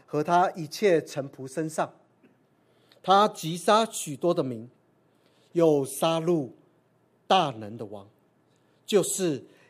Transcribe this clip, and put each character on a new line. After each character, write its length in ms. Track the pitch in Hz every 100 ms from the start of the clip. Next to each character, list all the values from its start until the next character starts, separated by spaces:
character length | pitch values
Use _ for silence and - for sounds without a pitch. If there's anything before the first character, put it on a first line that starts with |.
| _
和 160 | 147
他 260 | 151 175 175
一 120 | 190 151
切 340 | - 208 160
臣 300 | - 147 139
仆 180 | - 131
身 220 | - 156
上。 240 | 175 180 _ _ _ _ _ _ _ _ _ _ _
他 240 | - 196 214
击 280 | 208 156 170
杀 300 | - 214 220
许 320 | - 160 139
多 160 | 175
的 100 | 170
民， 240 | 135 117 120 _ _ _ _ _ _ _ _
又 340 | 170 165 147 131
杀 340 | - 165 165
戮 300 | 160 170 123 - _ _ _ _ _ _ -
大 240 | 190 156
能 260 | 113 104 113
的 80 | 107
王， 240 | 101 101 _ _ _ _ _ _ _
就 200 | - 208
是 420 | - - 180 131 - _ _